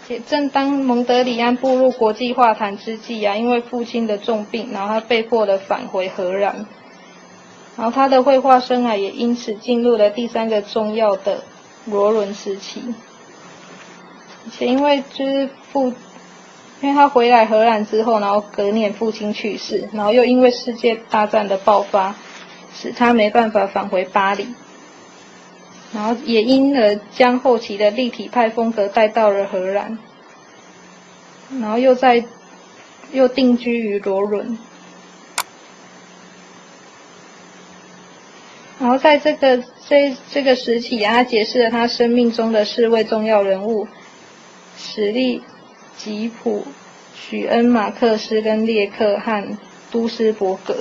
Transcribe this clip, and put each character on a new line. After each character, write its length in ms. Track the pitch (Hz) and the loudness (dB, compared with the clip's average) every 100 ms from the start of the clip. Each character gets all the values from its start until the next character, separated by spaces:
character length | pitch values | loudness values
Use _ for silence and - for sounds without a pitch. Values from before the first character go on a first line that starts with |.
| - | -12
也 140 | 240 | -12
正 300 | 233 294 285 | -4 -2 0
当 180 | 277 277 | 0 0
蒙 340 | 277 269 240 | 0 0 0
德 200 | 247 247 | 2 2
里 180 | 254 233 | 2 0
安 160 | 240 247 | 0 0
步 180 | 262 254 | 2 4
入 140 | 254 | 2
国 220 | 254 220 | 2 0
际 220 | 214 247 | 0 -4
画 180 | 247 233 | 2 2
坛 240 | 214 208 202 | 2 -4 -6
之 220 | - 220 | -10 -12
际 260 | - 226 | -10 -4
啊， 100 | 202 | -2
因 140 | 202 240 | -2 0
为 140 | 240 | -2
父 200 | 240 247 | -2 -8
亲 240 | 233 240 226 | -6 -4 -4
的 120 | 208 | -4
重 260 | 208 220 | -4 -4
病， 240 | 208 226 202 | -4 -10 -8
然 120 | 202 | -8
后 60 | 202 | -4
他 120 | 220 | -4
被 220 | 220 233 | -2 -2
迫 240 | 226 233 202 | 0 0 0
的 120 | 196 | 0
返 300 | - 202 - | -2 -6 -4
回 220 | 190 185 | -6 -6
荷 200 | - 180 | -4 -4
兰。 320 | 190 202 - 214 - - - - - - - - - - | -2 -2 -4 -14 -20 -20 -20 -20 -20 -20 -20 -20 -20 -20
然 100 | - 226 | -6 -4
后 40 | |
他 160 | 247 269 | 2 4
的 160 | 262 | 4
绘 160 | 254 269 | 6 4
画 220 | 269 254 | 6 4
生 240 | 247 247 240 | 4 0 0
涯 120 | 208 | -2
也 120 | 196 | -4
因 240 | - 240 | -4 -2
此 200 | 240 - | -2 -6
进 280 | 214 - 240 | -10 -2 0
入 140 | 240 226 | 2 4
了 140 | 208 | 2
第 180 | 208 240 | 2 -6
三 180 | 226 226 | -4 -2
个 120 | 214 | -2
重 340 | 208 233 214 | -2 -4 -2
要 220 | 220 214 196 | 0 0 0
的 260 | 202 190 - - - - - | -4 -6 -10 -20 -20 -18 -6
罗 260 | 202 202 | 0 2
伦 220 | 220 196 | 2 -2
时 240 | 208 208 196 | -6 -8 -10
期。 240 | - 214 240 226 - - - - - - - - - - - - - - | -10 -12 -10 -12 -14 -20 -20 -20 -20 -20 -20 -20 -20 -20 -20 -20 -20 -20
而 60 | 233 | -18
且 140 | - 247 | -6 0
因 160 | 254 | 2
为 200 | 294 277 269 | 2 0 -2
就 100 | - | -6
是 240 | 269 277 269 - - | -2 -2 -4 -8 -6
父-， 160 | 285 254 247 - - - - - - - - | -2 -2 -4 -18 -20 -20 -20 -20 -20 -20 -6
因 60 | 277 | -2
为 40 | |
他 140 | 277 285 | 4 4
回 220 | 254 240 | 4 4
来 160 | 240 220 | 4 4
荷 180 | 220 | 4
兰 200 | 226 220 | 4 2
之 180 | 214 214 | 0 0
后， 180 | 226 220 | 0 0
然 100 | 202 | 0
后 120 | 208 208 | -2 -2
隔 180 | - 202 | -4 -2
年 220 | 220 208 | 0 -2
父 180 | 208 226 | -2 -6
亲 220 | 214 208 | -4 -8
去 240 | 214 214 185 | -6 -6 -8
世， 320 | - 214 214 | -6 -6 -6
然 100 | 214 | -4
后 80 | 208 | 2
又 100 | 247 | 4
因 160 | 240 254 | 4 4
为 120 | 254 | 4
世 240 | 247 - | 2 -8
界 200 | 226 240 226 - | -2 -2 -2 -2
大 180 | 214 208 | 0 2
战 220 | 220 202 | 0 0
的 80 | 190 | 0
爆 240 | 220 202 | 2 2
发， 340 | 202 202 190 214 - - - - - | 2 -2 -2 -6 -18 -20 -20 -20 -20
使 180 | - - | -12 -12
他 220 | 240 240 | 0 2
没 160 | 240 214 | 4 4
办 200 | 240 226 | 2 2
法 160 | 208 196 | 0 -2
返 220 | 202 202 | -4 -2
回 160 | 185 | -4
巴 300 | 185 208 196 | -2 0 0
黎。 120 | 202 220 240 - - - - - - - - - - - - - | -2 -8 -14 -20 -20 -20 -20 -20 -20 -20 -20 -20 -20 -20 -20 -14
然 100 | 220 | -6
后 100 | 214 240 | -4 -4
也 180 | 277 226 | 0 0
因 340 | 226 269 277 277 | 4 4 4 4
而 200 | 208 208 - | 2 2 -8
将 260 | - 247 247 | 2 4 4
后 180 | 269 233 | 2 0
期 220 | 226 202 | -2 0
的 100 | 208 | 0
立 180 | 220 247 | 0 -4
体 160 | - 202 | -6 -6
派 240 | 247 226 | 0 0
风 220 | 233 226 | 0 -4
格 160 | 233 202 | -2 -2
带 180 | 240 214 | 2 2
到 240 | 226 214 | 4 2
了 160 | 196 196 | 2 -2
荷 140 | 196 | -4
兰， 360 | 185 202 214 226 - - - - - - - - - - - - - - - 269 | -2 -4 -6 -12 -16 -20 -20 -20 -20 -20 -20 -20 -20 -20 -20 -20 -20 -20 -12 -8
然 100 | 214 | -4
后 80 | 226 | 2
又 160 | 262 | 2
在， 300 | 254 269 240 233 - - - - - - - - | 4 4 2 0 -18 -20 -20 -20 -20 -20 -20 -8
又 160 | 262 254 | 0 2
定 280 | 254 254 240 | 4 2 2
居 220 | 240 233 | 0 -4
于 220 | 220 202 | -2 -4
罗 200 | 196 190 | -2 -2
伦。 380 | 208 202 - 226 - - - - - - - - - - - - - - - - - - - - - - - - - - - - - - - - - - - - - - - - - - | -2 -4 -6 -10 -14 -20 -20 -20 -20 -20 -12 -12 -12 -16 -20 -20 -20 -20 -20 -20 -20 -20 -20 -20 -20 -20 -20 -20 -20 -20 -20 -20 -20 -20 -20 -20 -20 -20 -20 -20 -20 -20 -20 -20 -20 -4
然 100 | 247 | 0
后 80 | 269 | 4
在 180 | 320 294 | 4 4
这 160 | 302 | 2
个， 280 | 302 269 254 - - - | 2 2 2 -2 -20 2
这， 280 | 285 285 254 - | 2 2 -4 -8
这 100 | 285 | -2
个 140 | 269 247 | 0 0
时 240 | - 233 | 0 -4
期 200 | 247 240 | -2 -2
啊， 100 | 202 | 2
他 80 | 233 | 2
结 220 | 254 226 | 2 0
识 180 | 220 254 | 0 0
了 80 | 226 | 0
他 160 | 233 240 | 0 -2
生 240 | - 240 | 0 2
命 220 | 240 233 | 4 2
中 180 | 226 226 | 0 0
的 120 | 220 | 0
四 240 | 208 - 226 | 0 0 2
位 160 | 226 | 2
重 200 | 214 220 | 0 -2
要 200 | 220 214 | 2 2
人 180 | 196 190 | 2 -2
物： 240 | 208 220 - - - - - - - - - - | -2 -4 -6 -14 -20 -20 -20 -20 -20 -20 -20 -20
史 360 | - - 208 | -14 -4 -2
力 320 | 233 254 240 - - - - - - | 0 -2 -4 -10 -20 -20 -20 -20 -16
吉 320 | 208 208 226 | -12 -8 -8
普、 360 | 226 233 208 277 277 - - - | -6 -6 -6 -8 -16 -20 -20 -20
许 320 | - - 214 202 | -20 -10 -8 -2
恩 200 | 233 240 | 2 2
马 240 | 240 202 | 2 -2
克 280 | 208 233 214 | 0 0 0
斯 240 | - 220 | -2 -2
跟 240 | 214 220 226 | 0 -2 0
列 220 | 220 202 | 0 -2
克 280 | - 214 202 | 0 0 0
和 360 | 233 214 - 208 - - - | -2 -6 -6 -12 -16 -20 -8
都 160 | 233 226 | -4 -4
斯 240 | - 220 | 0 -2
伯 260 | 214 190 190 | 0 -4 -4
格。 100 | - 185 | -6 -8